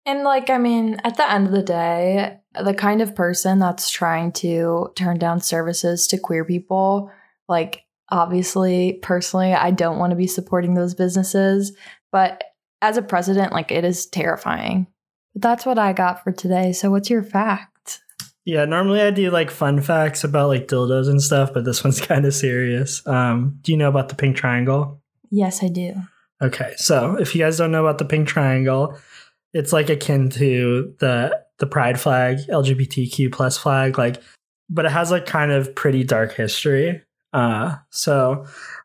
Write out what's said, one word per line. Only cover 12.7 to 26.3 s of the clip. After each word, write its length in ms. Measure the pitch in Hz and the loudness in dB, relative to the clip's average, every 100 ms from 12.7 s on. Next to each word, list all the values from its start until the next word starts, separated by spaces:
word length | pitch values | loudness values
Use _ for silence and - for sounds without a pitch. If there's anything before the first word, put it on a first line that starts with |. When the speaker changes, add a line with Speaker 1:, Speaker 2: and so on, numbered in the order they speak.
| - | -2
Speaker 1:
as 140 | 214 220 | 0 0
a 60 | |
president, 500 | - 180 180 196 190 | 0 -2 2 0 0
like, 180 | 165 160 | -2 -2
it 140 | 160 | -2
is 220 | 175 175 - | 0 -2 -6
terrifying. 800 | 185 170 - - - - 185 185 _ _ _ _ | -4 -2 -2 -4 -4 -2 -2 -4 _ _ _ _
But 100 | 202 | -4
that's 220 | 233 240 | -2 0
what 140 | 262 233 | 0 0
I 140 | 202 | 0
got 320 | 190 180 185 | 2 0 -2
for 80 | - | -6
today. 400 | 185 180 185 185 | -4 0 0 0
So 180 | 180 202 | 0 0
what's 180 | 196 202 | 0 0
your 140 | 233 | -2
fact? 800 | 208 196 214 190 - _ - - _ - - _ | 0 -2 0 -2 -6 _ -18 -18 _ -20 -20 _
Speaker 2:
Yeah, 200 | - 156 | -4 0
normally 360 | 151 165 196 208 | 0 2 2 2
I 120 | 208 | 2
do, 180 | 196 185 | 2 2
like, 220 | 175 156 | 2 -2
fun 280 | - 147 143 | -2 0 2
facts 440 | 143 165 156 - | 2 0 0 -2
about, 240 | 147 147 143 | -2 2 2
like, 180 | 135 131 | 0 0
dildos 420 | 127 123 131 135 | 0 2 2 2
and 140 | 143 | 2
stuff, 320 | 139 143 135 | 4 2 2
but 100 | 131 | 0
this 200 | 120 120 | -2 -2
one's 160 | 135 - | 0 0
<laughs> 80 | - | 0
kinda 240 | 143 139 | 2 2
serious. 680 | 139 135 123 123 123 135 - - | 0 0 0 0 -2 -2 -6 -2
Um, 540 | 127 123 120 127 - | 0 2 2 0 -4
do 100 | - | -2
you 80 | 156 | 2
know 120 | 147 | 2
about 180 | 139 131 | 2 -2
the 80 | - | -2
pink 200 | 139 131 | 0 0
triangle? 640 | 131 120 123 139 143 - _ _ - | 0 0 0 0 -2 -8 _ _ -4
Speaker 1:
Yes, 320 | 202 190 185 | 0 0 -2
I 60 | 185 | -4
do. 260 | 175 175 190 180 _ _ | -4 -6 -8 -12 _ _